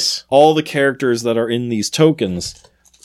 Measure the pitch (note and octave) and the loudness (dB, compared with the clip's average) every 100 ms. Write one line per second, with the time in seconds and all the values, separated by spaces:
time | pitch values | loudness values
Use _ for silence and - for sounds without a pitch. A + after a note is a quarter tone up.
0 | - - - C3+ D#3 D#3 D#3 D3 C#3 B2+ | -4 -6 0 4 6 4 -2 -2 -2 0
1 | C3 A#2 A#2 A2+ A#2 A#2+ B2 A2 G2+ - | -2 -2 -2 -2 -2 -4 -4 -4 -4 2
2 | D#3 F#2+ G2 F2+ - - _ _ _ _ | 2 2 -2 -4 -8 -14 _ _ _ _